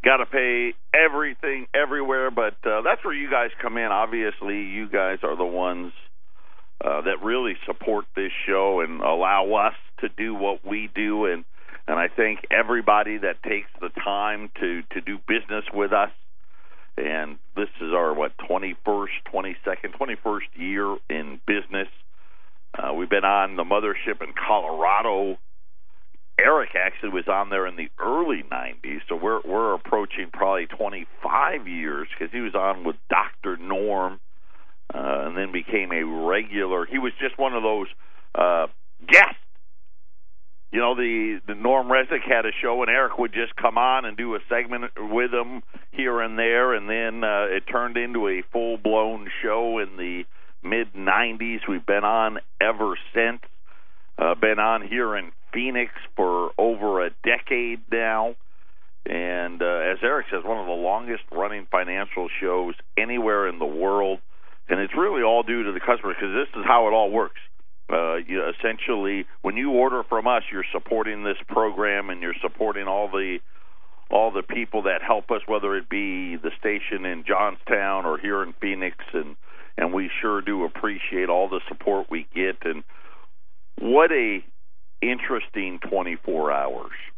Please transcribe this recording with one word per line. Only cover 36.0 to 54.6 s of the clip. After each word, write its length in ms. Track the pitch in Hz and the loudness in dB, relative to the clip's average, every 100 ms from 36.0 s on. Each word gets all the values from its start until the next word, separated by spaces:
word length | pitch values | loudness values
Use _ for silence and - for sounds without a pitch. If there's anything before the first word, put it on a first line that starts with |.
regular. 840 | 80 80 82 98 107 101 95 92 85 | -2 -2 2 2 0 -2 0 0 0
He 120 | 131 | -2
was 160 | 127 - | -2 -2
just 160 | 135 - | -4 0
one 160 | 135 | 0
of 100 | 120 | 0
those, 240 | 110 107 95 - - - - - | 0 0 -2 -6 -8 -8 -4 2
uh, 320 | 87 87 80 - - - - | 4 4 0 -4 -6 -6 6
guests. 300 | - - - - - - - - - - - - - - - - | 8 8 2 -6 -6 -6 -6 -6 -6 -6 -6 -6 -6 -6 -6 -2
You 60 | - | 2
know, 160 | 120 123 | 2 2
the, 460 | 120 117 110 101 101 | 0 0 0 -2 -4
the 80 | |
Norm 360 | 104 117 135 123 | 0 4 4 6
Resnick 340 | 131 131 147 - | 4 4 0 4
had 200 | 120 110 | 4 4
a 80 | 101 | 0
show, 200 | 123 120 | 0 2
and 80 | 117 | 4
Eric 280 | 123 131 135 | 4 4 2
would 160 | 117 | 0
just 200 | 101 117 - | 0 -2 2
come 200 | 120 117 | 2 4
on 280 | 127 131 120 | 4 4 0
and 100 | 104 | -4
do 200 | 120 107 | -4 -4
a 40 | - | 0
segment 420 | 120 120 123 120 - | -2 0 -4 -6 -6
with 360 | 107 113 123 | -2 2 2
him 300 | 120 120 127 - - - | 2 -2 -6 -8 -8 -6
here 300 | - 127 117 | -2 0 0
and 180 | 113 113 | 0 2
there, 340 | 117 117 127 | 4 4 4
and 160 | 113 101 | 2 0
then, 360 | 113 113 113 110 | 0 0 0 2
uh, 220 | 104 104 | 2 2
it 180 | 95 - | 0 0
turned 280 | 123 120 117 | -2 0 -2
into 320 | 120 123 101 | -2 0 0
a 120 | 92 - | 0 -2
full-blown 760 | 120 117 113 101 110 110 113 98 - | -2 -2 0 2 4 2 0 -6 -4
show 360 | 117 110 117 113 | 0 0 0 0
in 180 | 98 95 | -2 -4
the 260 | 90 87 87 - - - | -4 -4 -6 -8 -8 -6
mid 320 | 87 113 110 98 | -2 0 0 -2
nineties. 640 | 95 98 117 113 113 113 104 | 2 4 2 -2 -4 -4 -2
We've 180 | 92 - | -2 2
been 200 | 101 104 | 4 4
on 340 | 113 110 107 - - | 4 2 0 -6 2
ever 360 | 107 110 107 90 - | 2 4 0 0 -2
since. 280 | 117 117 120 - - - - - - - - | 2 2 0 -6 -8 -8 -8 -8 -8 -6 0
Uh, 160 | 82 87 | 2 4
been 240 | 110 | 4
on 280 | 107 | 4